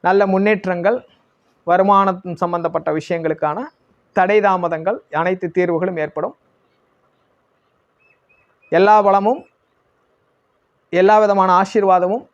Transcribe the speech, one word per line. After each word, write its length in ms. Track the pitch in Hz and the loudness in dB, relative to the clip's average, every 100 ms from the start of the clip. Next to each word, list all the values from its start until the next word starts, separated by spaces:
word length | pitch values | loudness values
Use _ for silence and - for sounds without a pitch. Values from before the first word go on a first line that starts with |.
| 180 | 2
நல்ல 140 | 196 196 | 2 2
முன்னேற்றங்கள், 640 | 190 202 208 190 175 180 247 - _ _ _ _ _ - | 2 0 0 -2 -2 -2 -4 -8 _ _ _ _ _ -2
வருமானம் 640 | 180 190 196 196 185 185 165 | 0 4 2 2 -2 -10 -6
சம்பந்தப்பட்ட 460 | 175 170 165 160 160 156 | -4 -4 -4 -4 -4 -6
விஷயங்களுக்கான 600 | 156 170 160 156 151 165 285 _ _ _ _ - | -4 -4 -4 -4 -4 -6 -10 _ _ _ _ -2
தடை 180 | 185 214 202 | 2 2 2
தாமதங்கள், 500 | 185 170 160 160 226 _ 147 | 0 -2 -4 -6 -6 _ -4
அனைத்து 260 | 175 185 180 180 | -2 -4 -4 -2
தீர்வுகளும் 440 | 175 165 185 170 | -2 -2 -4 -4
ஏற்படும். 300 | 151 - 190 - _ _ _ _ _ _ _ _ _ _ _ _ _ _ _ _ _ _ _ _ _ _ _ 165 | -8 -6 -10 -10 _ _ _ _ _ _ _ _ _ _ _ _ _ _ _ _ _ _ _ _ _ _ _ 0
எல்லா 160 | 196 214 202 | 4 4 4
வளமும் 340 | 196 202 285 - _ _ _ _ _ _ _ _ _ _ _ _ _ _ 175 | 2 0 -4 -8 _ _ _ _ _ _ _ _ _ _ _ _ _ _ 0
எல்லா 140 | 190 214 | 4 4
விதமான 280 | 214 196 185 180 | 4 2 2 2
ஆசீர்வாதமும் 640 | 190 220 196 185 180 226 - | 2 0 2 2 2 -4 -8